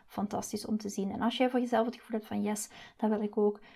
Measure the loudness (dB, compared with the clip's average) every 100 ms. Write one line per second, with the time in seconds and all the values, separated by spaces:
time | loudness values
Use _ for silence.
0 | -10 -4 -2 -4 -4 -6 -2 -2 -2 -4
1 | -4 0 0 2 2 2 2 2 2 -2
2 | -6 -6 -2 -2 0 -2 -6 -12 -16 -2
3 | 0 2 0 4 2 2 -10